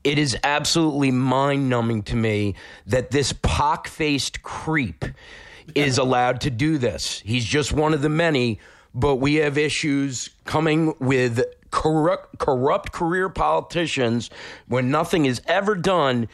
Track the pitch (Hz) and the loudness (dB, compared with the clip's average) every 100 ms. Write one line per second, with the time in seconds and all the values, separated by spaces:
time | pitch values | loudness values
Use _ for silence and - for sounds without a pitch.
0 | 143 147 147 107 147 147 147 170 156 143 | -2 0 0 0 0 0 0 2 2 2
1 | 139 127 131 131 139 139 131 120 117 110 | 2 2 2 2 2 0 0 0 0 -2
2 | 101 120 110 104 101 92 - - - 127 | -2 -2 0 0 -2 -4 -14 -14 -2 -2
3 | 123 147 139 - - - 147 170 - - | 0 0 0 -2 0 2 0 0 -6 -4
4 | 151 139 - - - - 160 156 110 80 | -2 -2 -4 -8 -12 -10 -4 -2 -2 -6
5 | - - - - - - - 143 147 127 | -10 -10 -20 -20 -20 -20 -6 -2 0 2
6 | 127 123 123 123 143 113 151 156 117 87 | 2 2 2 0 -2 -2 0 0 -2 -4
7 | - - 101 123 107 147 139 135 156 156 | -8 -8 -4 -4 0 -2 0 0 2 2
8 | 151 156 170 139 123 104 - - _ 120 | 2 2 2 2 0 -2 -10 -20 _ 0
9 | 143 131 139 151 147 139 151 - 156 139 | 2 2 2 2 2 2 0 0 0 0
10 | 139 123 - _ - 156 160 156 160 - | -2 -4 -12 _ -4 0 2 2 0 0
11 | 131 131 127 117 - - - - 156 156 | 0 2 2 0 -2 -4 -6 -2 0 2
12 | 160 190 - - - 127 139 202 - - | 2 0 -6 -4 0 2 2 0 -2 -4
13 | 170 185 185 - 151 160 - 170 160 - | -2 0 -2 -2 0 0 -2 -4 -2 0
14 | 120 117 - - - - - 123 127 147 | 0 0 -4 -14 -18 -16 -4 -2 0 0
15 | 170 185 139 120 - 180 202 202 185 180 | 0 2 2 0 -2 0 0 0 0 2
16 | 139 123 110 | 2 0 -2